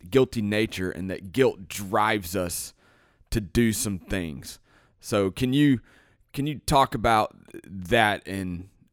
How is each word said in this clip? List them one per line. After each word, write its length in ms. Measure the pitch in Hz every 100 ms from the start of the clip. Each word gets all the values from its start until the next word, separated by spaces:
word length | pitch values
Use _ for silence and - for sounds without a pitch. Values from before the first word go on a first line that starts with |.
| 90
guilty 320 | 135 127 120
nature 480 | 104 107 110 - 92
and 180 | - 95
that 200 | 92 95
guilt 360 | 127 127 90 92
drives 680 | - 98 107 107 110 85 98
us 380 | 87 - - _ _ _ _ _ _
to 100 | 113
do 320 | 95 120 117
some 280 | 104 107 92
things. 600 | - 98 82 65 - - _ _ _ _
So 300 | - 107 95
can 240 | - 127
you, 280 | 139 147 123 - _ _ _ _
can 140 | - 143
you 120 | 131 -
talk 300 | 143 135 123
about 400 | 110 110 - - 50 -
that 640 | - 95 87 117 107 95 -
and, 420 | 98 90 87 95 _ _